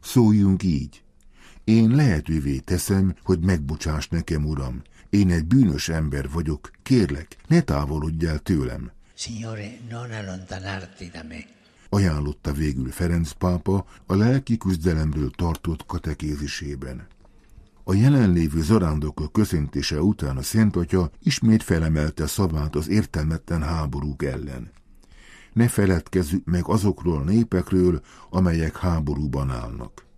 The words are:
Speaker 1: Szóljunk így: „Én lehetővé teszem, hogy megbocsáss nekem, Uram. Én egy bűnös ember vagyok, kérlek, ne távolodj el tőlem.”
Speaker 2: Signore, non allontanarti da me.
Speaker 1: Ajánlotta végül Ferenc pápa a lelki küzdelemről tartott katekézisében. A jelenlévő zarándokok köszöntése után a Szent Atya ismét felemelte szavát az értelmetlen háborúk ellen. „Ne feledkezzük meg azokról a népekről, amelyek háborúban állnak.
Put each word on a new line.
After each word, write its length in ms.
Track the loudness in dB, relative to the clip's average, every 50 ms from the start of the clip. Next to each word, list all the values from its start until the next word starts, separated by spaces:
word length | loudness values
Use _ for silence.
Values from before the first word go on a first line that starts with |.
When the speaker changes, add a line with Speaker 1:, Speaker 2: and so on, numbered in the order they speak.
Speaker 1:
Szóljunk 600 | -14 0 2 4 6 6 6 6 4 4 2 2 2
így: 400 | 0 0 0 -4 -6 -14 -20 _ _ _ _ _ -20 -20 -20 -20 -20 -20 -8 0
„Én 260 | 2 4 6 6 6
lehetővé 680 | 4 4 4 4 2 0 0 -2 -2 -2 -2 -2 -4 -4
teszem, 560 | -2 -2 -2 -2 0 0 2 2 2 0 -2 _ 0
hogy 180 | 0 0 2
megbocsáss 680 | 2 0 0 0 0 -6 -6 -6 -4 -4 -4 -4 -4 -4
nekem, 360 | -4 -4 -4 -2 -2 -2 -2
Uram. 380 | -2 -4 -4 -6 -8 -8 -10 -14 -16 -20 -20 -10 -2
Én 200 | 2 2 4 4
egy 140 | 2 2 2
bűnös 440 | 4 4 6 6 4 2 -2 -4 -4
ember 420 | -4 -2 -2 -2 -4 -4 -6 -4
vagyok, 400 | -6 -4 -4 -4 -6 -6 _ -20 -20 _ _
kérlek, 540 | 2 2 2 4 2 -2 -6 -8 -14 -20 -20 -2
ne 140 | 2 2 2
távolodj 680 | 4 2 0 -2 0 -2 -4 -4 -4 -4 -2 -2 -2
el 120 | -2 -2 -4
tőlem.” 520 | -2 0 0 0 0 -2 -6 -8 -12 -14 -16 -20 _ _ _
Speaker 2:
Signore, 640 | -14 -12 -12 -10 -10 -10 -10 -10 -10 -12 -14 -16 -16 -16 -14
non 200 | -12 -12 -12 -10
allontanarti 1000 | -10 -10 -8 -8 -10 -12 -10 -12 -12 -10 -8 -8 -8 -8 -10 -14 -16 -18 -18 -16 -16
da 100 | -16 -16 -14
me. 100 | -16 -16 -18 -18 _ _ _ _ _ _ _ -2
Speaker 1:
Ajánlotta 640 | 2 2 2 2 2 0 -2 -4 -6 -6 _ -4 -2
végül 380 | 0 0 -2 0 -2 -4 -6
Ferenc 400 | -4 -2 -2 0 2 0 0 -2
pápa 560 | -4 -2 -2 0 0 0 0 0 -2 -2 -2 -6 -16 -20 -6
a 80 | _ 2
lelki 420 | 2 4 4 2 2 0 0 -2
küzdelemről 720 | -2 0 -2 -2 0 0 0 2 2 0 0 -2 -2 -4 -4
tartott 560 | -2 -2 -2 -2 -2 -4 _ -6 -6 -6 -8
katekézisében. 1200 | -10 -10 -8 -6 -6 -6 -6 -4 -6 -4 -4 -6 -8 -8 -10 -10 -10 -10 -10 -10 -12 -12 -14 -16 -18 -20 _ -20 -20 _ -20 _ _ -20 -20 -20 _ _ _ -4
A 100 | 0 2
jelenlévő 680 | 4 6 6 6 6 6 4 4 4 2 2 0 -2 2
zarándokok 680 | 4 4 4 4 2 0 -2 -4 -4 -6 -6 -8 -2 0
köszöntése 680 | 0 0 2 0 -2 -2 -2 -4 -4 -4 -2 -2 0
után 360 | 0 0 0 0 -4 -4 -4
a 60 | -4 -6
Szent 340 | -2 2 2 2 4 2
Atya 340 | 0 -2 0 2 0 0 0 -4 -4 -2
ismét 400 | -2 -2 2 4 4 4 4 4
felemelte 640 | 2 0 2 2 2 2 2 0 -2 -2 -4 -4
szavát 480 | -4 0 0 0 0 0 -2 -2 -2 -2
az 140 | -4 -2 0
értelmetlen 760 | 0 0 0 0 -2 -2 -2 -2 -2 -4 _ -4 -4 -2 -2
háborúk 600 | -2 -2 -2 -4 -4 -4 -6 -6 -6 -6 -4 -4
ellen. 460 | -6 -4 -6 -8 -10 -10 -12 -14 -16 -18 -20 _ _ -20 -20 -20 _ -20 -20 -20 -20 -20 -20 -20 -4 2
„Ne 160 | 2 2 2
feledkezzük 760 | 4 2 4 4 4 2 0 0 0 0 0 2 -2 -2 0
meg 240 | 0 0 0 2 2
azokról 480 | 0 2 2 2 0 0 0 0 0
a 80 | 0 0
népekről, 760 | 2 2 2 2 2 0 -2 0 2 2 4 4 4 2 0 -4 -10 -20 -20 -20 -4
amelyek 460 | 0 2 2 2 2 2 0 -2 -2
háborúban 760 | -2 -2 0 0 0 0 -2 -2 -2 -2 -2 -2 -2 -4 -4
állnak. 560 | -4 -6 -8 -10 -10 -12 -12 -14 -16 -20 -20 _ _